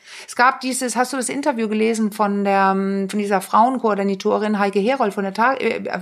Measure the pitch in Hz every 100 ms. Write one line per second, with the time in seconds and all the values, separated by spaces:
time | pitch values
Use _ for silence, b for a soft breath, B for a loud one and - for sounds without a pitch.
0 | B B - - 254 254 254 254 254 220
1 | 247 262 240 277 294 240 220 214 220 220
2 | 214 202 202 202 196 196 190 190 196 196
3 | 190 208 202 196 185 208 240 262 226 202
4 | 202 196 208 208 214 208 202 202 202 269
5 | 220 196 196 190 233 269 226 - 196 185